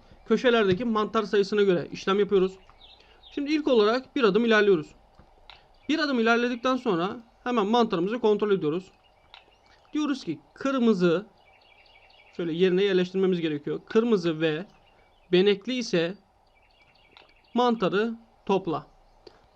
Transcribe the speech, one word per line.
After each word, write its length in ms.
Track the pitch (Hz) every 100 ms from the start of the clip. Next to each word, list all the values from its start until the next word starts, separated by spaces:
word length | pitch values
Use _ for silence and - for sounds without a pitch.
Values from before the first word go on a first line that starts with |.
| _ - -
köşelerdeki 600 | 220 247 233 196 180 240
mantar 380 | 214 208 226
sayısına 380 | 208 208 202 208
göre 260 | 196 175 -
işlem 280 | - - 196
yapıyoruz. 400 | 196 196 190 - _ - - - _ _ -
Şimdi 200 | - 285
ilk 160 | 311 302
olarak 480 | 240 208 247 262 294
bir 80 |
adım 220 | 220 196 233
ilerliyoruz. 420 | 214 208 175 151 - _ _ - _ _ - _ _ -
Bir 100 | 320
adım 200 | 294 254
ilerledikten 560 | 226 233 240 247 262 254
sonra 420 | 247 165 185 240 - _
hemen 240 | 247 196 190
mantarımızı 520 | 240 226 185 185 240
kontrol 320 | 220 208 214
ediyoruz. 400 | 196 151 170 - _ _ _ _ - _ _ _ _ _
Diyoruz 300 | 302 294 262
ki 160 | - 147 _
kırmızı, 720 | - 269 269 233 196 180 165 214 _ _ _ _ _ _ _ _ _ _ -
şöyle 160 | 170
yerine 300 | 165 185 180
yerleştirmemiz 580 | 202 185 180 190 185 180
gerekiyor. 380 | 160 147 151 151 -
Kırmızı 560 | 220 240 208 170 156
ve 240 | 160 151 202 _ _ _ _ _ -
benekli 420 | 180 202 196 233
ise 420 | 254 233 175 170 202 _ _ _ _ _ _ _ _ _ - - _ _
mantarı 600 | 233 247 226 180 185 226 226 _ _ -
topla. 420 | 190 180 143 - _ _ _ - _ _